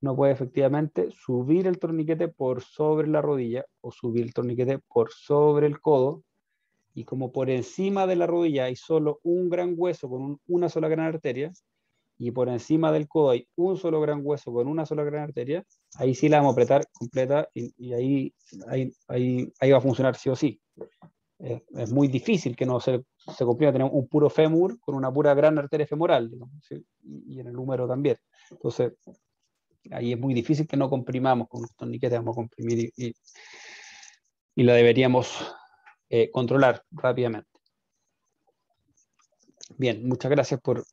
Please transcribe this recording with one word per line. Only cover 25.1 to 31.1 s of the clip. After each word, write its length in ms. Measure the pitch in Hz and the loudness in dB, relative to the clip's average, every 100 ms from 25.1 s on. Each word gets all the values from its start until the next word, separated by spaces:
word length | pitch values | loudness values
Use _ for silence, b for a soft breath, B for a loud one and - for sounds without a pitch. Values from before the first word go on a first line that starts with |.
pura 220 | 131 147 | 2 4
gran 240 | 139 151 156 | 6 4 2
arteria 300 | 143 151 147 | -2 -4 -4
femoral, 420 | 151 170 147 117 | -2 2 2 0
digamos, 340 | 123 123 147 | -8 -20 -20
¿sí? 220 | _ 143 - _ | _ -18 -18 _
Y, 320 | - 147 - 131 | -20 -20 -16 -16
y 20 | |
en 80 | 123 | -12
el 100 | 120 | -10
húmero 300 | 131 127 123 | -6 -4 -2
también. 300 | 127 143 117 _ b b | -2 0 -2 _ b b
Entonces, 420 | - 131 - 123 - - - _ _ _ _ _ _ - | -8 -6 -2 -4 -6 -20 -20 _ _ _ _ _ _ -14
ahí 240 | - 120 | -8 -4
es 60 | 120 | -4
muy 160 | 135 123 | -2 -2
difícil 320 | 117 151 156 | 0 -2 -2
que 100 | 139 | -2
no 140 | 135 | -2
comprimamos 560 | 135 120 | -2 -4